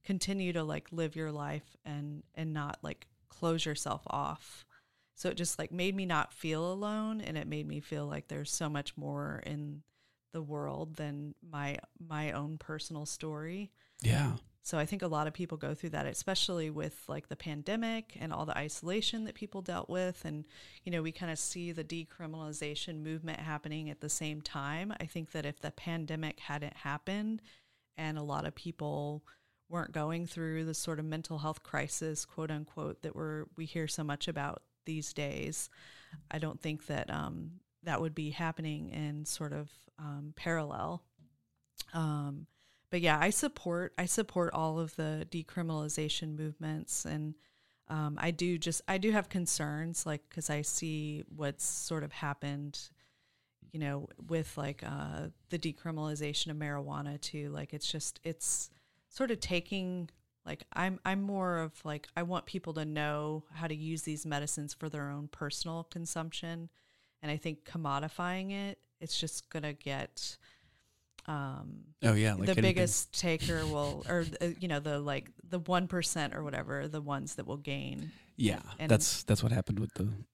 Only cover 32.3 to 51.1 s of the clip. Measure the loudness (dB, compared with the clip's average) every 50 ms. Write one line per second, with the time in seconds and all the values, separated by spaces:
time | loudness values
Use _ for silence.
32.3 | -4 -4 -2 -2 -2 -2 -4 -6 -8 -6 -4 -4 -4 -4 -8 -8 -4 -4 -4 -4
33.3 | -4 -4 -6 -8 -8 -8 -8 -4 -2 -2 0 0 0 -2 0 0 0 0 -2 -2
34.3 | -2 -2 -2 -2 -4 -6 _ _ _ _ _ -4 -2 -2 -2 -4 -2 -2 -2 -2
35.3 | -2 -2 -2 -2 -2 -4 -4 -6 -8 -20 -20 -20 -20 -20 -18 -16 -16 -16 -10 -6
36.3 | -2 -2 -2 -2 -4 -2 -2 -2 -2 -2 -2 -2 0 0 0 0 0 -2 -2 -2
37.3 | -4 -4 -6 -8 -10 -12 _ _ _ _ -2 0 0 2 0 0 -2 -2 -4 -2
38.3 | -2 0 -2 -2 -2 -2 -2 -2 -2 -2 -4 -6 -4 -2 -2 -2 -2 -4 -4 -4
39.3 | -4 -4 -4 -4 -4 -4 -6 -8 -12 -20 -20 -20 _ -10 -8 -6 -6 -6 -6 -8
40.3 | -10 -4 0 2 2 2 2 0 -2 -2 -2 -2 -2 -4 -8 _ _ _ -20 _
41.3 | _ _ _ _ _ _ _ _ _ -10 -10 -4 0 0 2 2 2 0 0 -2
42.3 | -4 -6 -10 _ _ _ _ _ _ _ _ _ 0 6 8 8 8 8 8 6
43.3 | 6 6 4 2 0 0 -2 0 0 2 0 -2 0 0 2 2 4 2 2 4
44.3 | 4 4 4 4 4 4 2 4 4 2 0 0 0 0 0 0 0 0 -2 -2
45.3 | -4 -4 -4 -2 -2 -2 0 2 2 0 0 0 0 0 2 2 2 0 0 -2
46.3 | -2 -2 -2 -2 -2 -2 -2 -2 -2 -2 -2 -2 -2 -2 0 0 0 0 0 -2
47.3 | -4 -6 -14 _ _ _ _ _ _ _ _ -4 0 0 2 0 2 2 2 2
48.3 | 4 4 2 2 4 2 2 0 0 0 2 2 2 4 6 6 6 6 4 4
49.3 | 0 2 2 4 2 2 2 0 0 0 -2 0 0 0 0 0 -2 -2 _ _
50.3 | -8 -4 0 0 0 2 2 2 0 0 0 0 0 0 0 -2